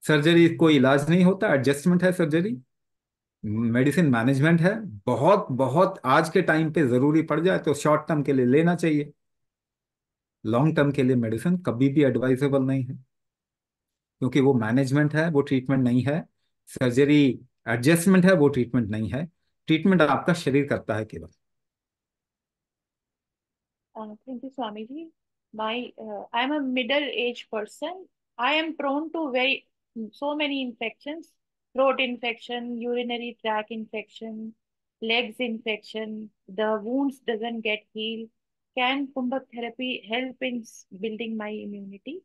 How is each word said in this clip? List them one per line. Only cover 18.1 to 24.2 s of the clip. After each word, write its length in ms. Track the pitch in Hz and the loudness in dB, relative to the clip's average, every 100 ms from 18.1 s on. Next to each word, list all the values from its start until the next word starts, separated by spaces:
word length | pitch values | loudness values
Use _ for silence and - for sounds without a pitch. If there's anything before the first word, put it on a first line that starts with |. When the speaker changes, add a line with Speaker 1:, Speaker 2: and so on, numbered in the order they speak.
| 190 180 | 4 6
Speaker 1:
है, 80 | |
वो 140 | 185 143 | 6 4
ट्रीटमेंट 420 | 135 120 131 107 | 2 0 0 -2
नहीं 200 | 107 110 | -4 -4
है। 140 | 120 165 _ _ _ - | -6 -8 _ _ _ -2
ट्रीटमेंट 340 | 160 160 185 | 0 4 4
आपका 320 | 151 131 - 170 | 4 2 0 -2
शरीर 320 | - 135 139 | 2 0 0
करता 280 | 110 - 107 | -4 -2 -6
है 100 | 107 | -4
केवल। 240 | - 85 _ _ _ _ _ _ _ _ _ _ _ _ _ _ _ _ _ _ _ _ _ _ _ _ _ _ 233 | -10 -18 _ _ _ _ _ _ _ _ _ _ _ _ _ _ _ _ _ _ _ _ _ _ _ _ _ _ -16
Speaker 2:
Uh, 200 | 214 214 | -16 -16